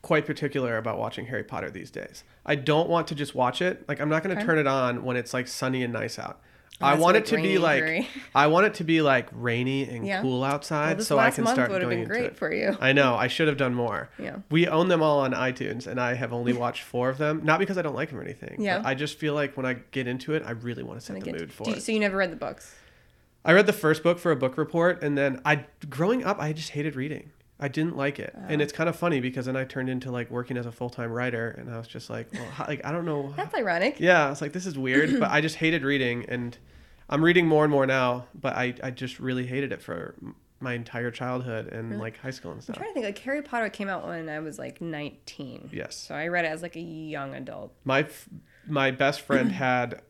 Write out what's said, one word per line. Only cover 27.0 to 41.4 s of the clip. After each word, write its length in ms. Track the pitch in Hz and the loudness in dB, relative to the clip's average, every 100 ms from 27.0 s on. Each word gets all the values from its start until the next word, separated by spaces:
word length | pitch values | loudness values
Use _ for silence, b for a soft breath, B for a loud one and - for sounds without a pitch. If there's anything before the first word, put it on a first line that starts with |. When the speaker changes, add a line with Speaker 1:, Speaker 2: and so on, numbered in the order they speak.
| 143 151 - _ _ _ | -6 -6 -12 _ _ _
Speaker 1:
I 40 | 143 | -4
didn't 280 | 131 160 - | 0 0 0
like 220 | 139 143 | -2 -2
it. 140 | - - 196 | -10 -10 -2
And 120 | 151 | 0
Speaker 2:
Oh. 40 | |
Speaker 1:
it's 100 | 147 | 0
kind 160 | - 165 | 0 -2
of 60 | 160 | 0
funny 240 | 175 143 | 0 2
because 260 | 127 131 123 | 0 -4 -4
then 100 | 131 | -4
I 100 | 131 | -4
turned 220 | 135 127 | -4 -2
into, 220 | 131 127 | -4 -4
like, 220 | 123 120 | -6 -4
working 260 | 120 123 123 | -6 -4 -4
as 80 | 120 | -6
a 60 | |
full-time 400 | 113 123 120 117 | -6 -8 -6 -6
writer, 380 | 113 123 120 113 107 | -2 -2 -2 -4 -6
and 120 | 123 | -12
I 60 | 117 | -12
was 100 | 117 | -10
just 220 | 113 - | -14 -10
like, 180 | 117 113 | -10 -8
"Well, 120 | - 120 | -10 -10
how, 200 | 135 - | -8 -6
like, 160 | 147 | -6
I 80 | - | -4
don't 140 | 165 165 | -4 -2
know 280 | 147 139 | -4 -4
Speaker 2:
<laughs> 40 | 147 | -6
That's 160 | 415 | -4
Speaker 1:
how." 60 | 381 | -2
Speaker 2:
ironic. 400 | 214 170 208 294 | 0 2 0 2
Speaker 1:
Yeah, 260 | 170 180 147 | 6 6 6
I 40 | |
was 100 | 143 | 0
like, 100 | 147 | -6
"This 120 | 185 185 | -6 -6
is 120 | 139 | -4
weird," 400 | 131 135 156 269 | 2 4 4 2
but 100 | 160 | 4
Speaker 2:
<clears throat> 60 | 147 | 2
Speaker 1:
I 40 | |
just 160 | 156 156 | 2 0
hated 260 | 160 165 | 0 2
reading, 420 | 135 139 123 120 - | 2 2 2 -2 -4
and 300 | 123 120 117 b b b b b | -6 -6 -10 b b b b b
I'm 160 | 143 | 4
reading 240 | 160 175 165 | 6 6 6
more 160 | 151 | 6
and 80 | 151 | 6
more 140 | 143 135 | 4 4
now, 400 | 135 127 123 127 | 4 2 0 -6
but 220 | - 139 - | -6 -4 -2
I, 180 | 127 123 | -2 -4
I 80 | 131 | -8
just 300 | 127 127 - | -8 -10 -6
really 260 | 127 127 127 | -4 -2 -2
hated 260 | 127 135 | -4 -4
it 100 | - | -6
for 320 | - 85 - - | -8 -8 -8 -12
m-, 120 | - - _ _ | -16 -16 _ _
my 140 | 131 | -6
entire 380 | 120 117 120 120 | -6 -6 -6 -6
childhood 560 | 117 127 127 | -4 -4 -4